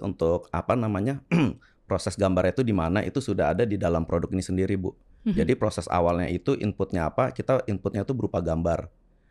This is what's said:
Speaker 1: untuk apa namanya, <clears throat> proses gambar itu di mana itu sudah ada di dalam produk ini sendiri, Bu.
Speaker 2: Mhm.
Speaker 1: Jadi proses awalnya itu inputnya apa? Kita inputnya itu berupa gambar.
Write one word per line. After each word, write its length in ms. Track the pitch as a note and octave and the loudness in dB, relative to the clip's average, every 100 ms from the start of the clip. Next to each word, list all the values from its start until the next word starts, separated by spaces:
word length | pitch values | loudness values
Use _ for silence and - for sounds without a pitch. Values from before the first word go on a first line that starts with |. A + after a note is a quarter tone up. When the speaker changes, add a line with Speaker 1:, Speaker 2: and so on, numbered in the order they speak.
Speaker 1:
untuk 480 | G2+ F2+ E2 E2+ - | -6 0 0 0 -2
apa 240 | E2+ - | -6 0
namanya, 480 | A#2+ A2 G2 A2 C#3 - | 0 0 0 -2 -4 0
<clears throat> 560 | E3+ B2+ - - _ - | 2 2 0 -12 _ -4
proses 320 | F#2+ - F#2+ | -2 -2 0
gambar 320 | G2 F#2 F#2 | 2 4 2
itu 160 | G#2+ A#2+ | 2 0
di 80 | |
mana 260 | G2 E2 G2 | 2 2 0
itu 160 | F#2+ C3+ | 0 -4
sudah 380 | A#2+ F#2+ D#2 | -2 0 2
ada 80 | F2+ | 2
di 160 | A#2+ G2+ | 0 0
dalam 240 | F2+ E2 | 0 0
produk 240 | D#2+ F2 D2+ | 0 -2 0
ini 140 | F#2 | -4
sendiri, 320 | F2+ F#2 F#2+ | -2 -2 0
Bu. 160 | G2 F2+ - _ - | -2 -4 -8 _ -6
Speaker 2:
Mhm. 160 | A3+ G3 | -2 0
Speaker 1:
Jadi 140 | E3+ | 2
proses 320 | - G#2+ - - | 2 0 -2 -2
awalnya 400 | F2+ E2+ F2 F2 | 2 2 2 0
itu 260 | F2 - | -2 0
inputnya 560 | C#3 G#2 - F#2+ F2+ D#2 | 0 -2 -2 -2 0 0
apa? 220 | - B2+ | 0 -2
Kita 320 | - - C3 | -2 0 0
inputnya 380 | - G2 - G2+ | 0 -2 -2 -2
itu 80 | G2+ | -2
berupa 320 | C3 - G2 | -2 -2 -2
gambar. 480 | E2 E2 E2+ E2 - - _ _ _ | 0 0 0 -2 -4 -16 _ _ _